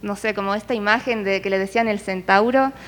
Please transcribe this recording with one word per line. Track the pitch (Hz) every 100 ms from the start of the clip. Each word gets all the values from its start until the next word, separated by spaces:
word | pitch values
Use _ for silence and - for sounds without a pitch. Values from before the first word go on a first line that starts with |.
no | 208 202
sé, | 220
como | 202 196
esta | 202 208
imagen | 240 202 226 262 226
de | 196 196
que | 196
le | 190
decían | 196 226 226
el | 208
centauro, | - 185 180 196 226 262 269 269